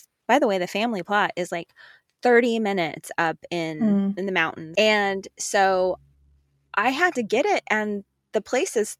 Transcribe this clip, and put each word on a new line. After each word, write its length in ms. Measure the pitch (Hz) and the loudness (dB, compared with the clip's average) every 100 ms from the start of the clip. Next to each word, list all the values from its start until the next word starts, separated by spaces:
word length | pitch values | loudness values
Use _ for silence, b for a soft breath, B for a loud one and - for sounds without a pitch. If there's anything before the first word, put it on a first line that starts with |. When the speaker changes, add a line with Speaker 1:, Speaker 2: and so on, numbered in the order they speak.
| - _ - | -16 _ 2
Speaker 1:
by 120 | 262 | 2
the 80 | 262 | 4
way, 100 | 190 | 0
the 80 | 175 | -2
family 360 | 202 233 208 | -2 -2 -4
plot 300 | 170 202 180 - | -2 0 0 -2
is, 160 | 180 | -6
like, 160 | 170 165 _ B B B _ | -8 -10 _ B B B _
thirty 360 | 247 233 240 226 | 4 4 4 0
minutes 520 | 208 196 160 165 - - | 0 -2 -2 -6 -10 -2
up 180 | 165 160 - | -2 -4 -6
in, 300 | 175 160 156 | -6 -4 -2
Speaker 2:
Mm. 380 | 220 202 196 196 | 0 2 0 -4
Speaker 1:
in 80 | 196 | -2
the 60 | |
mountains. 420 | 180 160 - 160 170 | 0 0 -4 -6 0
And 480 | 214 214 196 196 - - | 2 4 0 -2 -8 -12
so 600 | - 208 190 185 185 175 _ _ _ _ _ _ _ | -2 2 4 4 0 -2 _ _ _ _ _ _ _
I 160 | - 226 | -2 0
had 240 | 269 359 269 | 2 0 0
to 60 | |
get 240 | 208 220 415 | -2 0 2
it, 160 | 381 - | 0 0
and 360 | 214 214 202 - _ _ | -2 -2 -6 -8 _ _
the 80 | 220 | -6
place 360 | - 254 370 226 | -2 -2 -2 -2
is 200 | 214 - | -4 -4